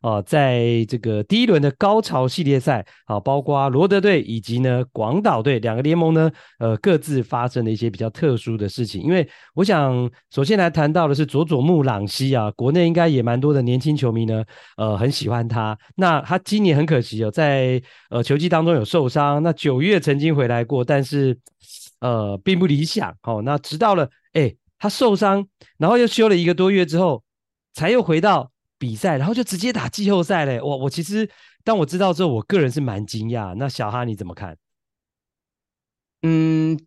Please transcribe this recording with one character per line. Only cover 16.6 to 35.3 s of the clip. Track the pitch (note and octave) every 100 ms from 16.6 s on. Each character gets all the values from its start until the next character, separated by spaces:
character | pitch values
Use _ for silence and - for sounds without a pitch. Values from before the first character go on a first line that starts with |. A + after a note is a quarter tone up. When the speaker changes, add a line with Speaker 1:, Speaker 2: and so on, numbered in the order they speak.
Speaker 1:
年 | G3+
很 | D3 D3+
可 | C#3+
惜 | A#2 A2
哦， | A2
在， | C3+ D3+ C#3 B2+ B2+ - - -
呃， | A#2+
球 | A#2 D3
季 | E3+
当 | E3
中 | E3
有 | D#3+
受 | G#2+ F3 C3
伤， | D3+ C#3+ C#3+
那 | E3
九 | D#3 D3+ B2+
月 | E3+ G3
曾 | D#3 C#3+
经 | D#3
回 | D3 B2
来 | A#2+
过， | A#2 C#3
但 | B2 C#3+
是， | C3 C#3+ C3+ A#2+ _ _ - - - _
呃， | B2+ A#2 G#2 G2
并 | F#3+ F#3
不 | F3+
理 | C#3+
想， | D#3+ A3 F#2 -
哦， | - A2
那 | A#2 C#3+
直 | - D#3
到 | A3
了， | F#3+ C#3 _ _
哎， | - C3 - _ _
他 | G#3
受 | - B3
伤， | G3 G#3 G3 G3 _ _ -
然 | D#3+
后 | A#3+
又 | A#3
休 | - A3
了 | F#3
一 | E3+
个 |
多 | E3+ F#3
月 | G3 E3+
之 | D#3+
后， | F3+ B2+ _ _ _ _ _
才 | - D#3+
又 | B3
回 | F3 D#3+
到 | G3+ E3+ B2+ _ _ -
比 | B2 A2
赛， | F3+ C#3+
然 | D3+
后 |
就 | A#3
直 | A#3+ F#3
接 | A3+
打 | A#3 -
季 | - G3+
后 | G3
赛 | E3 F#3 C#3+
嘞。 | A#2+
哇， | C#3+ C#3
我 | C3+
其 | -
实 | D#3+ G#3 G#3+ _ _ _
当 | - A3
我 |
知 | D3+ F3+
道 | G3
之 | D#3+
后， | F3+
我 | A#2
个 | - G3
人 | C#3
是 | C3+
蛮 | C3+ G2+
惊 | G#2 A2+ A2
讶。 | A#2+ G2
那 | F#2 C3+
小 | - G#2+
哈 | A#2+
你 | B2 G#2
怎 | F2+
么 |
看？ | F2 F#2+ D#2+ _ _ _ _ _ _ _